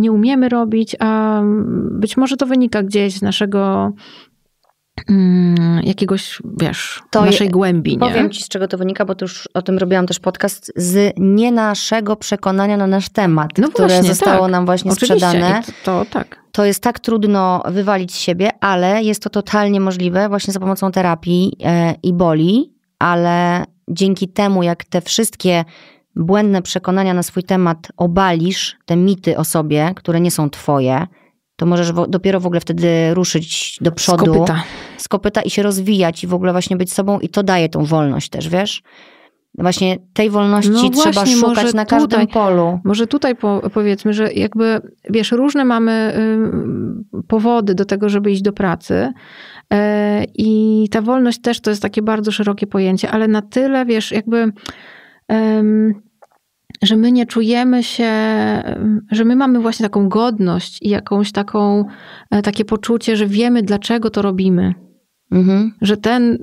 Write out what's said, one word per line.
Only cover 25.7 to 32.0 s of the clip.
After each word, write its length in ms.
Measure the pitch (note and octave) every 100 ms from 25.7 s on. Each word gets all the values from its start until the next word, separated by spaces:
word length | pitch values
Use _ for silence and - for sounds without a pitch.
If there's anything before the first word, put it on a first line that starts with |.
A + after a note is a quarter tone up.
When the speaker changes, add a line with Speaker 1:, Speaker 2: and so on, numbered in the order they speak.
| - - _ _ -
Speaker 2:
błędne 460 | E3 G3+ G#3 F#3+
przekonania 520 | F3+ F#3 F#3 F#3+ F#3+
na 80 | F3+
swój 200 | E3+ F#3+
temat 460 | F3+ F#3 F3 E3 - -
obalisz, 800 | F3 F3 F#3+ E3+ F3 F#3+ - - -
te 100 | E3+
mity 400 | F#3 F#3 E3+ D#3
o 80 |
sobie, 480 | D#3+ E3 D3+ D3+ D#3+ F#3
które 240 | - E3
nie 100 | F3
są 200 | D#3+ D3
twoje, 560 | - - C#3 B2+ C3 F3+ _ _ _ _ -
to 100 | E3
możesz 260 | F3 E3+
wo-, 140 | E3+